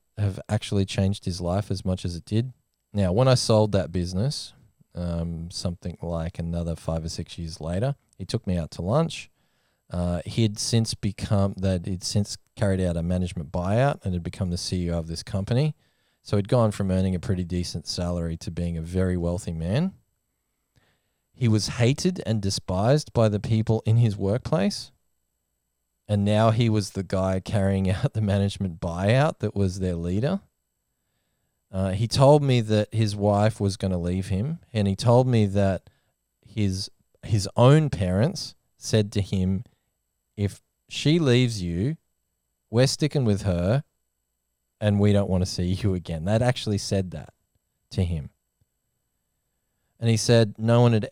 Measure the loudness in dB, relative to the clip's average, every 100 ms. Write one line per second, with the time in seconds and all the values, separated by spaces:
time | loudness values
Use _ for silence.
0 | _ -4 -4 -4 -4 -4 -2 -2 -2 0
1 | 0 -2 -6 -6 -2 -2 -4 -6 -4 -4
2 | -6 -8 -4 -2 -2 -8 _ _ _ -2
3 | 0 2 4 4 4 4 4 0 -2 -4
4 | -4 -2 -4 -4 -12 -18 _ _ _ -8
5 | -6 -4 -4 -6 -10 -8 -8 -6 -10 -10
6 | -6 -6 -6 -6 -4 -4 -4 -6 -4 -6
7 | -6 -8 -12 -10 -12 -10 -6 -4 -4 -6
8 | _ -16 -6 -6 -2 -2 -4 -6 -2 0
9 | -2 -6 -16 _ _ _ _ _ _ -4
10 | -2 -2 -4 0 0 0 -2 0 0 -4
11 | -6 -4 0 2 0 0 0 0 -2 -6
12 | -2 -2 -2 -6 _ -4 0 0 0 0
13 | 0 -2 -2 -6 -8 -6 -2 0 0 -2
14 | -4 -4 -4 -4 -4 -4 -4 -2 -2 -2
15 | -4 -8 -6 -6 -2 0 0 -4 _ _
16 | _ _ -4 -2 2 2 2 0 0 2
17 | 0 0 -2 -2 -2 -4 -4 -8 -8 -6
18 | -4 -2 -4 -6 -8 -6 -4 -4 -4 -2
19 | 0 0 -2 -4 -6 -6 -2 0 -2 -6
20 | _ _ _ _ _ _ _ _ _ _
21 | _ _ _ -2 2 2 0 0 2 2
22 | -2 -2 -2 -2 -2 -4 -4 0 2 2
23 | 0 2 2 2 0 0 2 0 2 2
24 | 2 0 -2 -2 -2 0 0 -4 -12 _
25 | _ _ _ _ _ _ _ _ _ _
26 | -2 0 2 4 4 4 2 2 -2 -6
27 | -4 -2 0 -2 -2 0 2 2 0 0
28 | -2 -2 0 2 0 -2 -6 -4 -6 -2
29 | 2 2 2 -2 -4 0 -2 -2 -4 -4
30 | -2 -2 -2 -4 -8 _ _ _ _ _
31 | _ _ _ _ _ _ _ -4 -2 0
32 | 0 4 8 8 6 2 4 2 2 0
33 | 0 2 2 4 2 2 -2 0 -2 -2
34 | -2 -2 -2 -2 -2 -6 _ -2 0 2
35 | 4 4 4 4 2 2 0 0 -8 _
36 | _ _ _ _ -10 -2 -2 -2 -8 _
37 | _ _ -4 -2 0 4 6 6 4 0
38 | 0 2 0 -2 -12 -16 _ _ -2 0
39 | 0 -2 -2 -2 0 -2 -6 _ _ _
40 | _ _ _ -4 -4 -6 _ _ -16 -2
41 | 2 4 4 4 2 0 -4 -2 -2 -4
42 | _ _ _ _ _ _ -4 2 2 2
43 | -2 0 0 0 0 0 2 0 -2 _
44 | _ _ _ _ _ _ _ -4 0 4
45 | 4 4 2 0 0 -2 -2 -2 -2 -2
46 | -4 -6 -2 0 0 -2 -2 -4 -2 -2
47 | -2 -8 -14 -20 _ _ _ _ _ -4
48 | -2 -2 -8 _ _ _ _ _ _ _
49 | _ _ _ _ _ _ _ _ _ -4
50 | 0 2 4 4 4 0 4 6 6 4
51 | 0